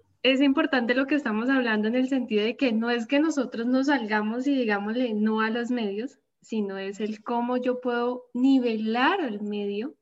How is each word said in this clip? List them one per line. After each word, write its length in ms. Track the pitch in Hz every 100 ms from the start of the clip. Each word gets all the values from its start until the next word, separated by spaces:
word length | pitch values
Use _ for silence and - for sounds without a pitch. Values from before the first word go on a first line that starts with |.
| _ _
es 180 | 247 269
importante 520 | 285 269 320 262 233 254
lo 120 | 277
que 80 | 294
estamos 340 | 262 214 247
hablando 380 | 269 233 214 214
en 80 | 254
el 140 | 262
sentido 340 | 269 226 208
de 120 | 220 247
que 140 | 262
no 160 | 220 233
es 180 | 240 226
que 120 | 285
nosotros 460 | 320 294 233 226 240
nos 220 | 262 269
salgamos 580 | 277 214 214 214 233 269
y 80 | 269
digámosle 580 | 226 202 208 240 247
no 280 | 214 214 220
a 80 | 220
los 220 | 240 240
medios, 480 | 247 208 202 262 - _ _
sino 360 | - 220 196 190
es 220 | 196 196
el 240 | 214 214
cómo 340 | - 240 240 247
yo 240 | 247 247
puedo 440 | 247 240 240 247 -
nivelar 880 | 247 262 269 240 220 220 233 285 392
al 200 | 269 208
medio, 540 | 208 208 202 202 262 -